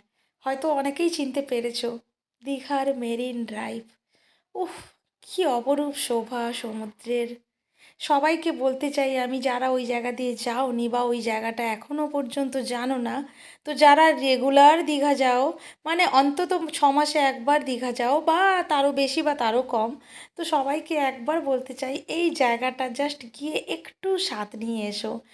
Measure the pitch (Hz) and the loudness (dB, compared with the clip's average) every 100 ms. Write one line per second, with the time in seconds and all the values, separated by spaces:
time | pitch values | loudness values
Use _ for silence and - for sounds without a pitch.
0 | _ _ _ _ 269 269 320 277 269 285 | _ _ _ _ -6 -2 0 0 -2 0
1 | 339 330 269 277 277 240 240 240 240 233 | -2 -2 -4 -4 -4 -4 -4 -6 -6 -8
2 | _ _ _ _ 254 269 269 277 269 254 | _ _ _ _ -8 -8 -4 -2 -2 -2
3 | 233 233 254 240 226 214 226 226 226 _ | -4 -4 -4 -6 -8 -8 -8 -10 -14 _
4 | _ _ _ _ _ - 359 - - _ | _ _ _ _ _ -8 -8 -8 -20 _
5 | _ _ - - 330 240 240 285 294 277 | _ _ -12 -2 0 0 0 0 -2 -4
6 | - 233 226 247 233 240 226 220 220 - | -4 -4 -4 -6 -6 -6 -10 -10 -12 -12
7 | 226 240 233 240 _ _ _ _ - - | -6 -4 -4 -10 _ _ _ _ -20 -10
8 | - 285 302 320 330 247 262 262 285 285 | 0 2 4 2 0 0 0 0 -2 0
9 | 269 262 247 262 254 240 262 254 240 240 | 0 0 -2 -2 -2 0 0 0 -2 -4
10 | 240 240 254 226 - 233 262 240 233 240 | -4 -4 -4 -4 -4 -2 -2 -2 -2 0
11 | 247 240 226 220 226 226 233 214 - 294 | 0 -2 -2 -2 -4 -4 -4 -4 -6 -4
12 | 294 285 247 277 269 269 220 240 247 262 | -2 -2 -4 -4 -4 -4 -4 -4 -4 -4
13 | 233 247 285 - - - - 254 294 294 | -4 -6 -8 -14 -20 -16 -6 6 8 10
14 | 320 269 269 254 269 277 285 330 302 294 | 8 6 2 2 6 10 10 8 2 0
15 | 294 277 262 247 285 339 - - 311 339 | 2 4 4 2 0 -2 -14 -12 -4 2
16 | 349 262 285 285 359 359 320 - 285 277 | 4 6 4 2 0 0 -2 2 4 4
17 | 302 302 269 240 233 294 262 240 247 240 | 2 2 0 0 0 0 0 -4 -4 -2
18 | 240 294 320 330 392 370 349 294 277 277 | 2 2 2 4 4 2 2 2 2 2
19 | 277 320 294 294 226 233 254 226 226 277 | 0 0 -2 0 0 0 0 -2 -2 -6
20 | - - - - 320 311 269 311 311 311 | -16 -20 -18 -10 -2 0 0 -4 -2 -2
21 | 269 262 233 330 277 262 254 247 262 - | -2 -4 -4 -2 0 -2 -4 -8 -6 -8
22 | - 320 339 - 247 233 254 254 254 240 | -6 -2 -2 2 0 0 -4 -4 -8 -4
23 | 285 294 233 - 294 311 - 330 - _ | -4 -4 -14 -12 -8 -8 -6 -10 -10 _
24 | 381 370 370 214 208 214 226 226 208 208 | -4 -2 -2 -6 -8 -8 -6 -6 -6 -6
25 | 220 233 - | -8 -8 -12